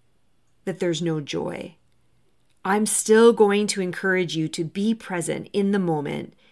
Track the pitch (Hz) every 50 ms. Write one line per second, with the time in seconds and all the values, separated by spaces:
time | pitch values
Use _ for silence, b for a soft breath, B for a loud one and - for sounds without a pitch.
0 | _ _ _ _ _ _ _ _ _ _ _ _ _ 196 170 175 185 175 165 147
1 | 170 165 160 156 143 - - - - 156 170 - - 175 165 _ _ _ _ _
2 | _ _ _ _ _ _ _ _ _ _ _ _ - 185 196 214 220 208 - -
3 | - - 214 220 233 233 233 - 214 202 202 208 208 202 - 208 185 180 165 -
4 | - 190 185 185 185 170 151 160 156 151 - - 170 160 - 202 202 226 226 220
5 | - - 190 175 160 - 151 156 - - - 202 196 196 202 202 185 170 160 147
6 | 139 147 151 151 - - b b b b